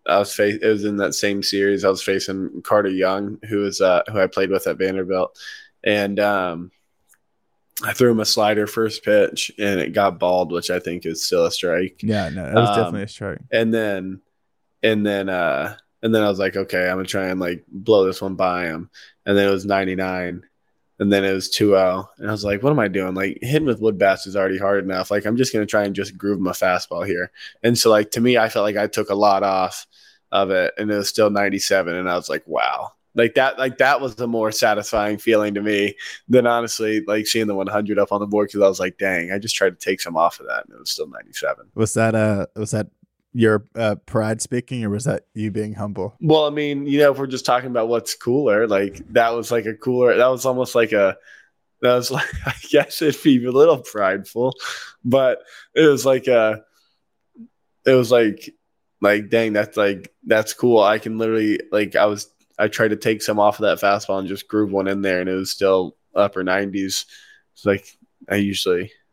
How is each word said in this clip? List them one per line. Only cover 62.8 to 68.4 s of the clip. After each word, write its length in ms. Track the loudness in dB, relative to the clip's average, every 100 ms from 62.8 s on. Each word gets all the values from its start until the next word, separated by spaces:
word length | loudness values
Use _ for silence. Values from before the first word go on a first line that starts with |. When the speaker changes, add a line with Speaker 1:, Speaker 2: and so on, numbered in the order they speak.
| 0
Speaker 1:
to 60 | 0
take 240 | -2 -2
some 200 | 0 2
off 180 | 2 4
of 60 |
that 200 | 0 2
fastball 360 | 2 0 -2 -4
and 80 | -4
just 180 | -8 -4
groove 240 | -2 0
one 160 | 0 -2
in 160 | -2
there, 160 | 0 0
and 100 | -2
it 60 |
was 160 | -4 -6
still 460 | -2 2 2 0 -8 _
upper 300 | 0 0 0
nineties. 600 | -2 -2 -2 -4 -4 -6 -10 -18 -20 _ _
It's 140 | _ -2
like, 180 | -2 -4 _ _ _ -4
I 80 |
usually, 560 | -2